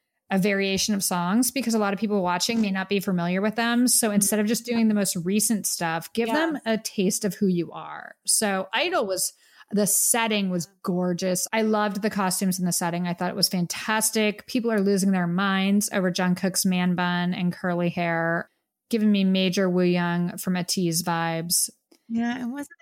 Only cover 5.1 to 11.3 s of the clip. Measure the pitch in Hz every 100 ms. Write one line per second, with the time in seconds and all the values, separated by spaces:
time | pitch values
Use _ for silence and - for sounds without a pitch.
5.1 | 175 175 208 - 208 - - 165 165 -
6.1 | - 233 294 330 277 226 220 - - 185
7.1 | - 196 - 196 175 160 160 151 151 -
8.1 | - - - 208 190 190 226 349 349 196
9.1 | 180 - - _ - - 208 196 - -
10.1 | 233 226 208 190 180 - _ - 180 180
11.1 | 175 185